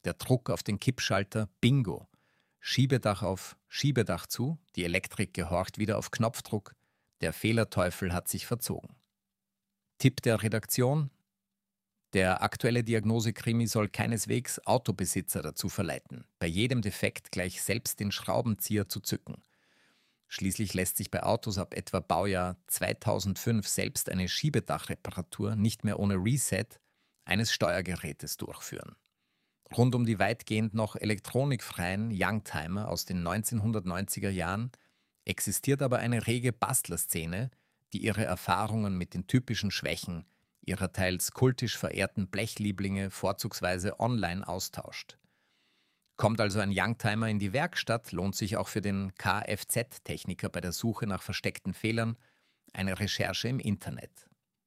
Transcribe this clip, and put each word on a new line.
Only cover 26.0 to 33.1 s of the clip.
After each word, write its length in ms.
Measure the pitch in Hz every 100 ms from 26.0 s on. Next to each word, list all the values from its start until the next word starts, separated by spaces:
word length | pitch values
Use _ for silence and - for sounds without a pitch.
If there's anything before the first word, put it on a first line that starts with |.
| 101 95
Reset 640 | 101 139 - 95 107 - _ _ _ _ -
eines 280 | 95 113
Steuergerätes 840 | - 82 90 90 87 80 71 87 -
durchführen. 640 | - - - - - - _ _ _ _ _ _ - -
Rund 180 | 123 123
um 100 | 113
die 140 | 104
weitgehend 540 | 98 117 - 107 110
noch 240 | 110 107 -
elektronikfreien 1120 | 104 101 - 120 143 131 - - 87 98 113
Youngtimer 800 | 98 92 107 - 76 78 98 101
aus 160 | 87
den 180 | -